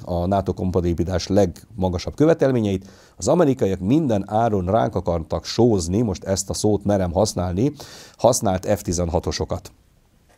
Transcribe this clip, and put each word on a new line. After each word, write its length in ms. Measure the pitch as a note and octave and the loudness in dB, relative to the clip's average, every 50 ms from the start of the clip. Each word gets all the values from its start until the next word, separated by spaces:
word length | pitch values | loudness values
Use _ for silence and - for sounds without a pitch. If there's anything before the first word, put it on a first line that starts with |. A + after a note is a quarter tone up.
| - | -6
a 200 | - F2 F2 F2 | -6 -4 -2 0
nato 280 | F#2 G2+ G2 F#2 - F2+ | 0 0 0 0 -2 -4
kompatibilitás 720 | - G2 F#2 F2+ F#2 E2+ F2 E2+ D#2 F2+ F2 F#2 E2+ - - | -4 -2 -2 0 0 0 0 0 -2 -2 -2 -2 -4 -2 0
legmagasabb 880 | F#2+ G2+ G2+ F2 D#2 - - - - - F#2 F#2 F2+ F2+ - - - | 2 4 4 2 0 -6 -16 -14 -8 -4 -2 -2 -2 -4 -6 -4 0
követelményeit. 720 | - D3 D#3 E3 D#3+ D3 C3+ C3 B2 A2 G2+ G2 F#2+ - - - - - - _ - | 2 4 4 4 4 2 2 2 2 0 0 -2 -2 -4 -8 -20 -20 -20 -20 _ -6
Az 100 | F2 G2+ | -2 0
amerikaiak 520 | D3+ F3 F3 C#3 B2+ - B2+ G2 F#2+ F#2+ | 2 4 4 4 2 2 0 0 0 0
minden 440 | F#2+ F#2+ B2+ D#3+ E3+ C3 A2+ G2 F#2 - | 0 2 2 2 2 2 0 0 -2 -2
áron 380 | G#2 G#2+ A#2 A#2 G#2+ G2 F2+ | 0 0 0 2 0 0 0
ránk 300 | F2 G2 A2+ B2 B2 G#2 | 2 2 2 2 0 -2
akartak 500 | G2+ F2+ - E2+ E2 E2 - E2+ E2+ - | -4 -2 -2 -2 -2 -2 -4 -6 -6 -6
sózni, 560 | - - - C3+ B2 A2 G2 E2+ E2 F2+ G#2+ | -4 0 2 4 4 4 2 0 0 0 0
most 220 | B2 A2 F2+ - - | 0 0 -2 -4 -4
ezt 260 | - F#2+ F#2 - - | -4 -2 -2 -2 -6
a 40 | F#2+ | -6
szót 300 | - - G#2+ G#2 G2 - | -2 0 0 0 0 0
merem 280 | G2 G2+ G2 F#2 F2 | 0 0 0 0 0
használni, 600 | D#2+ F#2 G#2+ G#2 - F#2+ F2+ F#2 F2 F#2 A#2 D3 D3 C#3 - - - - - - - - | 0 0 0 0 0 -2 -4 -2 -2 0 0 -2 -2 -4 -12 -20 -20 -20 -20 -20 -4 2
használt 480 | - A#2+ B2 - A2+ G2+ F#2 F#2 - | 4 4 4 4 2 0 0 0 0
F 160 | - G#2 - | 0 -2 -2
tizenhatosokat. 920 | - - F2 E2 F2 E2+ E2 D#2+ - F#2 F2+ - - - - F2 - - - _ _ _ _ _ _ _ _ _ _ _ _ | -2 -2 -2 -2 -2 0 -2 -2 -2 -2 -4 -4 -4 -4 -6 -8 -10 -12 -20 _ _ _ _ _ _ _ _ _ _ _ _